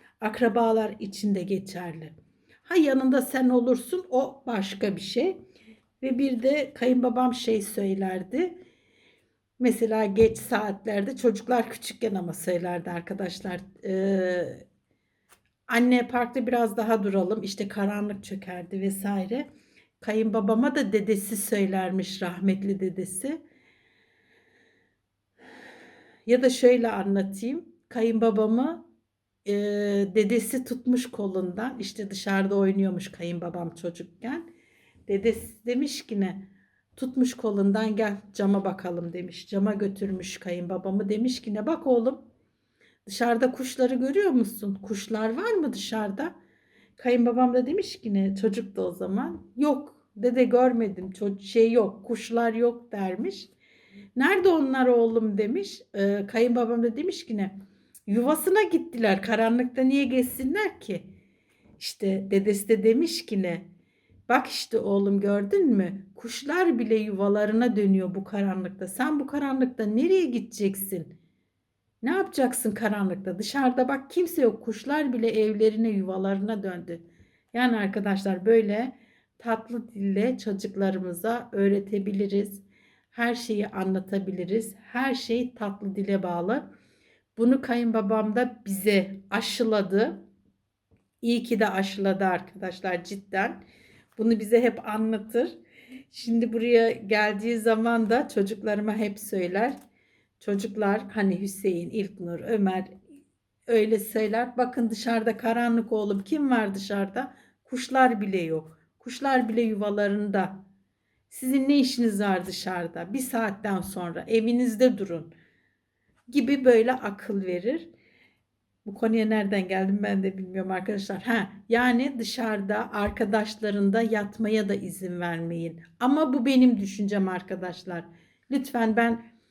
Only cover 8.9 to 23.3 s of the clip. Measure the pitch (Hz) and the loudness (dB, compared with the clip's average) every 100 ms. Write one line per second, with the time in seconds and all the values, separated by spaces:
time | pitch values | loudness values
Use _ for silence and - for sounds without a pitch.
8.9 | _ _ _ _ _ _ - 247 - 226 | _ _ _ _ _ _ -2 0 2 2
9.9 | 220 208 196 220 220 - 214 208 196 220 | 2 2 4 4 2 -4 -2 -2 -6 -4
10.9 | 202 196 - 247 196 - 247 226 - - | -2 -2 0 0 0 0 0 0 -8 -12
11.9 | - 220 196 170 156 - 175 180 175 180 | -6 -4 -4 -6 -6 -4 -2 -2 -6 -6
12.9 | 175 170 196 185 180 190 180 - - 196 | -8 -8 -6 -6 -8 -8 -10 -12 -12 -4
13.9 | 190 196 190 185 180 - - - _ _ | -2 2 2 0 -2 -4 -8 -20 _ _
14.9 | _ _ _ _ _ _ _ - 233 247 | _ _ _ _ _ _ _ -2 2 4
15.9 | 247 240 247 240 262 233 240 226 233 220 | 4 2 -2 -2 -2 0 2 2 0 0
16.9 | 220 196 190 180 220 196 - 196 208 202 | 2 2 0 0 -2 -4 -6 -6 -4 -4
17.9 | 208 208 202 - 196 185 180 175 196 196 | -2 -6 -8 -10 -12 -10 -12 -10 -4 -4
18.9 | 196 202 202 190 247 294 - _ _ _ | -2 -2 -2 -2 -4 -6 -14 _ _ _
19.9 | _ - 220 220 220 202 220 285 277 208 | _ -2 0 2 2 2 2 2 2 0
20.9 | 214 196 202 - 220 - 208 190 190 185 | 0 2 -2 -2 -6 -2 0 0 0 -2
21.9 | 190 196 - 175 185 196 190 196 196 190 | -2 -4 -6 -8 -2 0 0 -2 -2 -4
22.9 | 185 180 - 269 | -4 -8 -8 -6